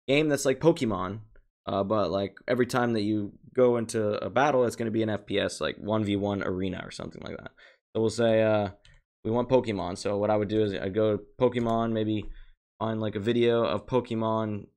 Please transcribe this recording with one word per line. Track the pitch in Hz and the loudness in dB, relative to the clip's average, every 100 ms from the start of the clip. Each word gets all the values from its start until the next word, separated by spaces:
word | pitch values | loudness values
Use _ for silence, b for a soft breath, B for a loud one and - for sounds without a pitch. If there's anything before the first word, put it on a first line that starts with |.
| - | 0
game | 139 156 | 2 2
that's | 139 | 2
like | 135 131 | 0 2
Pokemon, | 156 165 117 92 92 110 - - _ _ - | 2 2 0 -2 -4 -8 -12 -20 _ _ -4
uh, | 98 | -2
but, | 98 110 87 | 0 2 2
like, | 98 101 - - | 0 -2 -6 -2
every | 123 123 | 0 2
time | 127 120 | 2 0
that | 113 | 0
you | 104 107 101 - - | 0 -2 -2 -10 -8
go | - 123 120 | 2 4 4
into | 113 113 104 104 | 0 -2 0 -2
a | 95 | -2
battle, | 120 147 131 | 0 2 4
it's | 120 113 | 0 0
gonna | 113 | -2
be | 110 | 0
an | 110 | 0
F | 101 | -2
P | - 98 | -2 -2
S, | 95 - | -2 -2
like, | 76 - | -4 -4
one | 98 110 | -2 0
v | 101 101 | 2 0
one | 101 98 | 0 -2
arena | 98 92 95 90 | -2 -2 -4 -6
or | - | -10
something | - 82 - | -12 -12 -12
like | - - | -12 -12
that. | - _ B B _ | -14 _ B B _
So | 113 | -2
we'll | 110 | -2
say, | 110 117 110 | 2 4 4
uh, | 110 107 101 - b b _ _ | 4 2 0 -6 b b _ _
we | 110 | -2
want | 117 120 | -2 2
Pokemon. | 127 110 101 87 98 | 2 2 -4 -4 -4
So | 98 101 | -4 0
what | 104 | 2
I | 107 | 2
would | 104 | 2
do | 107 | 0
is | 104 | 0
I'd | 95 98 | 0 -4
go | 101 110 104 | 0 2 0
to | - - | -4 0
Pokemon, | 127 123 117 117 113 | 0 2 0 0 0
maybe | 110 110 107 - b b b _ - | 0 -2 -2 -6 b b b _ -8
find, | 110 110 | -4 -2
like, | 110 | -4
a | 104 | -2
video | 104 120 117 117 | 0 2 4 4
of | 107 101 - | 2 -2 -2
Pokemon, | 123 120 113 110 110 110 104 - | -4 -2 -4 -2 -2 -2 -6 -10